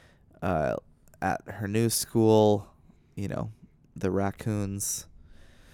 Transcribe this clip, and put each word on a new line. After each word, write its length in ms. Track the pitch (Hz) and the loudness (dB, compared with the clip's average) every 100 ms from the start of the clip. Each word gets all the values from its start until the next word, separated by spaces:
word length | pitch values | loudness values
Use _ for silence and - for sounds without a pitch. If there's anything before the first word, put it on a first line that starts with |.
| _ _ _ - | _ _ _ -8
uh, 340 | 92 80 69 - - _ _ - | -2 0 -2 -4 -8 _ _ -6
at 200 | 92 - - | -4 -4 -8
her 200 | 95 101 | -8 -2
new 220 | 107 117 | 0 0
school, 760 | - - 117 110 110 107 104 - _ _ _ _ - | -2 -2 2 6 6 6 4 -2 _ _ _ _ -8
you 120 | 98 | -6
know, 240 | - 110 - - _ _ - | -6 -8 -12 -20 _ _ -6
the 160 | 95 | -2
raccoons, 960 | 92 98 - 113 104 98 98 - - - - - - - - - | 0 -2 -4 -4 -4 -4 -6 -6 -8 -12 -20 -20 -20 -20 -20 -20